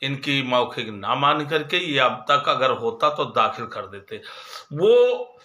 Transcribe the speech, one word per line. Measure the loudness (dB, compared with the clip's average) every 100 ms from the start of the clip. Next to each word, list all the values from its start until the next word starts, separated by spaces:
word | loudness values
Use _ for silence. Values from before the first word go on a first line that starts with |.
इनकी | -8 -6 -2 -2
मौखिक | 0 0 0 -4 -8
ना | -8 -4
मान | 0 2 0 -2
करके | -4 -2 -4
ये | -2 2
अब | 2 2 0
तक | 2 2
अगर | 2 0
होता | 0 -4 0 0
तो | 0
दाखिल | 0 2 0 0 -10
कर | -10 -12
देते। | -16 -16 -16 -16 -18 -18 -18 -12
वो | 2 6 6 6 2 -8 -16